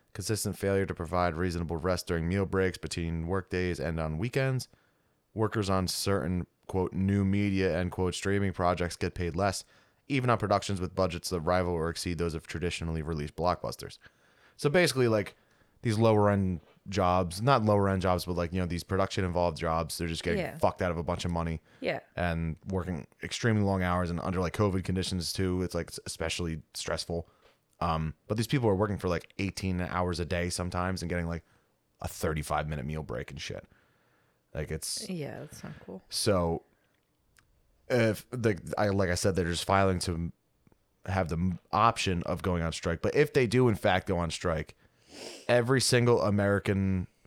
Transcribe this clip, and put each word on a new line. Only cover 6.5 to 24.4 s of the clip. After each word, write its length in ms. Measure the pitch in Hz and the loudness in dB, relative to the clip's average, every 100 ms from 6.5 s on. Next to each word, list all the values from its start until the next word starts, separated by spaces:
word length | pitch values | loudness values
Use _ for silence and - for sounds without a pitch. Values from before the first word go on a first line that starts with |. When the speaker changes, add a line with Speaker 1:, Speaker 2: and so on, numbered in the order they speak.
| _ - | _ -6
Speaker 1:
quote, 260 | 92 90 | -2 -2
"new 320 | 90 95 101 95 | 0 2 4 4
media," 520 | 101 101 95 92 82 | 2 2 2 2 2
end 140 | 90 | 0
quote, 220 | - 92 - | 0 -2 0
streaming 380 | 98 101 98 | 0 0 0
projects 420 | 90 87 87 87 - | 2 2 2 -2 -2
get 180 | 87 - | -4 -2
paid 200 | 85 85 | -2 0
less, 280 | 101 - - _ _ _ - | 0 -2 -8 _ _ _ -4
even 220 | 139 123 | 0 2
on 80 | 113 | 2
productions 420 | 101 101 - 95 | 2 2 0 -4
with 140 | 90 - | -2 0
budgets 340 | 92 85 - | 0 -2 -4
that 100 | 90 | -2
rival 320 | 80 90 87 | 2 2 2
or 160 | 85 82 | 0 -2
exceed 280 | 82 90 82 | -2 -4 -2
those 160 | 85 80 | -2 -4
of 100 | - | -8
traditionally 540 | 82 87 - 82 80 | -4 -4 -2 -4 -4
released 340 | 76 78 76 - | -2 -4 -6 -2
blockbusters. 600 | 87 85 - - - - - _ _ _ _ - | -2 0 -4 -10 -14 -16 -20 _ _ _ _ -4
So 120 | 147 | 2
basically, 380 | 175 160 127 120 | 4 4 4 4
like, 280 | 107 95 - _ _ _ _ | 2 0 -8 _ _ _ _
these 160 | 120 107 | 0 4
lower 320 | 113 107 104 | 6 6 6
end 300 | 101 92 85 - _ 98 | 4 2 -2 -8 _ -6
jobs, 520 | 98 90 92 87 92 | 0 4 4 2 0
not 220 | 123 127 107 | 2 4 4
lower 240 | 101 98 | 4 4
end 120 | 95 | 2
jobs, 240 | 92 90 90 | 2 0 0
but, 100 | 87 | -2
like, 160 | 85 | -2
you 60 | 92 | 0
know, 60 | 87 | -2
these 160 | 85 | -2
production 400 | - 95 95 - 92 | -2 0 0 0 0
involved 320 | 87 87 78 | 2 0 0
jobs, 400 | 82 82 80 - | 0 0 -2 -4
they're 100 | 85 | -4
just 140 | 82 | -4
getting 180 | 85 - | -2 -2
Speaker 2:
Yeah. 160 | 160 - | -2 0
Speaker 1:
fucked 240 | 101 - | 0 0
out 100 | 92 | -2
of 60 | 82 | -2
a 60 | |
bunch 200 | 82 85 90 | -2 -2 -2
of 60 | |
money 300 | 85 82 80 - - | -2 -2 -4 -8 -8
Speaker 2:
Yeah. 220 | 254 143 - - | -6 -6 -8 -4
Speaker 1:
and 420 | 87 82 82 - - | -2 -2 -4 -6 -6
working 380 | 95 85 82 - _ | -4 -4 -6 -10 _
extremely 400 | 82 - 120 107 | -10 -2 0 2
long 180 | 98 95 | 2 2
hours 260 | 90 90 87 | 2 2 0
and 80 | 85 | -2
under, 200 | 90 90 | -2 -2